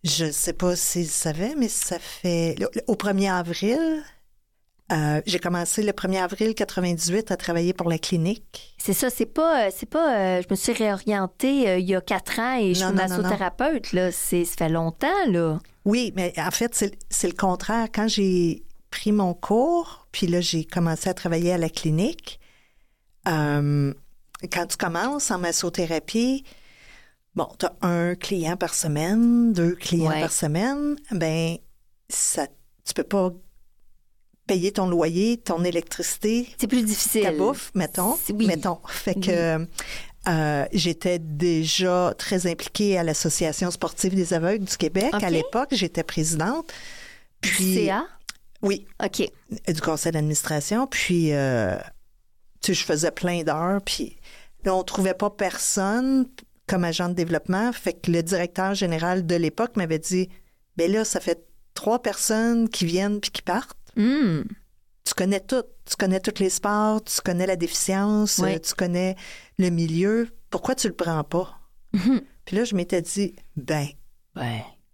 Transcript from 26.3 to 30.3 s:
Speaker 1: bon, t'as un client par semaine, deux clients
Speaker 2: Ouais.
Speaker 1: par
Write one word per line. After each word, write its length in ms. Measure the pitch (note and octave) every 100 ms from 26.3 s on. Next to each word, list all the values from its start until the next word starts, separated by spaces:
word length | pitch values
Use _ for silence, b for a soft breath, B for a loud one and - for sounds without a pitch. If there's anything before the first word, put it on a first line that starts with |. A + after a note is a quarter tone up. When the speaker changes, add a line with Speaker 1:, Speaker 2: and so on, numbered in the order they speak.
| C4+ B B B B B B B B _ -
Speaker 1:
bon, 120 | - -
t'as 160 | F3+ -
un 340 | F3+ F3 F3 F3+
client 400 | - F#3+ D#3+ F3+
par 180 | E3+
semaine, 760 | - D#3 D3 E3 A3 A#3 A#3+ A#3
deux 220 | F#3 E3+ F3+
clients 340 | - E3+ D#3+
Speaker 2:
Ouais. 120 | D#3
Speaker 1:
par 100 | D#3+